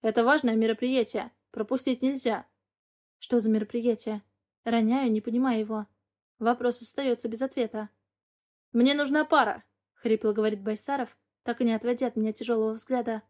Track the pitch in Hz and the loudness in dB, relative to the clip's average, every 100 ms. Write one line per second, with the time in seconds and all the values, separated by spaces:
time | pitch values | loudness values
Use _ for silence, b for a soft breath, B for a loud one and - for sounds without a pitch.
0 | 220 220 233 294 254 220 220 220 247 262 | 0 2 4 4 2 2 2 0 0 0
1 | 220 220 - _ _ - 214 254 269 247 | 0 -2 -8 _ _ -8 -4 -2 0 0
2 | 254 277 247 202 - _ _ _ _ _ | 0 0 -2 -4 -8 _ _ _ _ _
3 | _ _ - 240 220 214 208 240 233 220 | _ _ -2 0 2 0 0 -2 0 0
4 | - 214 - _ _ _ - 226 220 254 | -2 -6 -10 _ _ _ -2 2 4 2
5 | 262 214 214 233 262 226 214 220 208 _ | 2 0 0 0 2 0 -2 -6 -8 _
6 | _ _ _ _ 220 247 247 240 233 - | _ _ _ _ 0 2 0 -2 -4 -4
7 | 277 233 233 220 262 - 226 214 214 _ | -2 -2 -4 -4 -6 -2 -4 -4 -10 _
8 | _ _ _ _ _ _ _ 233 254 294 | _ _ _ _ _ _ _ 2 4 4
9 | 285 294 302 311 208 - _ _ _ _ | 2 0 4 4 4 0 _ _ _ _
10 | 240 220 214 208 214 208 196 214 - 277 | 0 0 2 0 0 -2 -6 -6 -4 -4
11 | - _ _ _ - 233 233 220 240 240 | -4 _ _ _ -8 -2 0 0 -2 -2
12 | 262 233 220 214 226 226 220 220 - 254 | -2 -2 -2 -4 -2 0 0 -2 -2 -2
13 | 240 220 - | -2 -6 -8